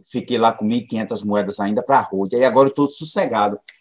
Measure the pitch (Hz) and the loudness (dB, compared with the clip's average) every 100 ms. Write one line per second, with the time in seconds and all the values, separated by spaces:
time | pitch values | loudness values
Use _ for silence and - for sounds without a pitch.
0 | - 123 - 120 117 117 107 120 110 113 | -10 -8 -4 0 0 0 -2 -2 -4 -6
1 | 110 107 104 104 98 - 101 107 - 135 | -6 -6 -2 -2 -2 -2 -2 -2 2 2
2 | - 95 95 120 131 120 139 139 143 - | 2 -4 -2 2 4 4 4 4 -2 -2
3 | 156 156 156 110 104 104 - - | -6 -2 0 0 0 -2 -12 -20